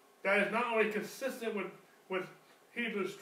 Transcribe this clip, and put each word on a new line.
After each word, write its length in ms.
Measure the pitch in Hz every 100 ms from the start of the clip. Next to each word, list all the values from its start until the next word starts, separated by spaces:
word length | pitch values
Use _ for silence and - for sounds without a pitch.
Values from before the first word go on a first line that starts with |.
| - -
that 160 | 190 202
is 120 | 190
not 220 | 220 240
only 160 | 220 208
consistent 640 | 208 - - 262 214 226 202
with, 120 | 180 - - - -
with 140 | 185 151 - - - -
Hebrews 420 | 240 233 202 180 -